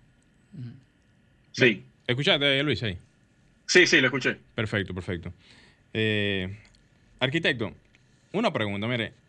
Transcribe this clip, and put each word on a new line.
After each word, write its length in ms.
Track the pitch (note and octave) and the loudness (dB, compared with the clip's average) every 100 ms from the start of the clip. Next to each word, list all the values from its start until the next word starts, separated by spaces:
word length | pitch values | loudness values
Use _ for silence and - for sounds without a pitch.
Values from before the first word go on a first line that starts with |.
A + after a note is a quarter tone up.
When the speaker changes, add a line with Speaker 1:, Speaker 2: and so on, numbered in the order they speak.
| _ _ _ _ _ E3 | _ _ _ _ _ -14
Speaker 1:
Ujú. 100 | A#2+ - - _ _ _ _ _ _ | -14 -16 -20 _ _ _ _ _ _
Speaker 2:
Sí. 320 | - B2 G2 - _ - | 2 2 2 -6 _ -6
Speaker 3:
¿Escuchaste, 560 | B2 D3 D#3+ C#3 C3+ | -2 2 2 2 2
Luis, 200 | D3 B2 | 0 -2
ahí? 160 | A2 F2 - _ _ _ _ _ - | -4 -6 -12 _ _ _ _ _ 2
Speaker 2:
Sí, 200 | F3+ E3+ | 6 6
sí, 140 | D#3+ | 6
lo 60 | C3 | 4
escuché. 280 | C#3 C3+ G#2+ - | 0 -2 -4 -8
Speaker 3:
Perfecto, 400 | - A2 G#2+ F#2 | -6 -2 -2 -2
perfecto. 380 | F#2 F2+ F2+ F2+ - - - - _ _ | -6 -6 -8 -8 -16 -20 -20 -20 _ _
Eh, 640 | A2 A2 G#2+ G2+ G2 F#2 G#2+ - _ _ _ _ - | -2 0 0 -2 -2 -4 -10 -18 _ _ _ _ -4
arquitecto, 520 | C3 D#3+ E3+ B2+ G2+ - _ _ _ _ _ | -2 0 -2 -2 -4 -8 _ _ _ _ _
una 200 | F3+ A3+ | -2 0
pregunta. 340 | C3 G#2+ G2+ A2+ | 0 -2 -4 -4
Mire, 260 | B2 G#2 - | -4 -4 -8